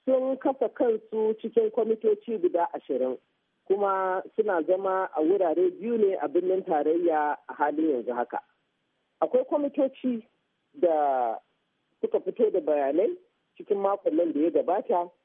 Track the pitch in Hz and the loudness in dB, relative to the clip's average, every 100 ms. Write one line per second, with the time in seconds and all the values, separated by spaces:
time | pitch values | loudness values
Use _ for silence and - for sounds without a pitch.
0 | - 262 262 269 302 269 - - 247 220 | -2 0 0 -2 -4 -2 -4 0 0 0
1 | - 220 220 220 226 226 220 226 220 220 | -4 -2 -2 -2 -2 0 0 0 -2 0
2 | 220 208 - 214 247 170 170 - - 131 | 0 0 -2 -2 0 0 -2 -4 -6 -2
3 | 127 123 _ _ _ _ - 196 196 190 | -2 -4 _ _ _ _ -2 0 2 0
4 | 190 185 - - 214 180 156 185 190 185 | 0 -2 -4 -2 0 0 2 0 2 0
5 | 190 - 156 196 180 156 180 - 208 233 | -2 0 2 4 2 2 0 0 -2 2
6 | 202 190 147 147 180 190 185 156 147 170 | 2 2 -2 0 0 0 0 0 2 2
7 | 170 156 147 - - 131 147 147 160 127 | 2 2 0 -2 -8 -2 -2 0 0 -2
8 | 117 120 120 - - _ _ _ _ _ | -2 -4 -4 -6 -10 _ _ _ _ _
9 | _ _ 160 254 254 311 285 - 269 - | _ _ 0 0 0 -2 -2 0 -2 -2
10 | 254 233 - _ _ _ _ 147 175 156 | -6 -6 -8 _ _ _ _ -2 2 2
11 | 143 131 120 110 - _ _ _ _ _ | 2 2 0 -4 -10 _ _ _ _ _
12 | - 539 - - 220 180 151 147 135 151 | -4 -2 -2 0 0 2 0 0 2 2
13 | 226 359 _ _ _ - 175 202 196 202 | 0 -2 _ _ _ -20 -4 -2 0 -2
14 | 175 156 170 143 165 - - 190 - 185 | -2 0 0 0 0 0 0 -2 -2 -2
15 | 170 - | -2 -10